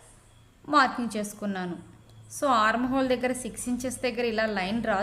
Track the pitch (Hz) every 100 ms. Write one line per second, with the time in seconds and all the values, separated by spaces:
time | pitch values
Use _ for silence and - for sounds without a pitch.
0 | - - - - - - - 294 254 -
1 | 233 214 208 - 208 190 180 165 - -
2 | - - - - 285 240 214 233 254 269
3 | 262 247 254 254 226 214 - 247 254 247
4 | 254 233 240 214 220 202 185 233 220 196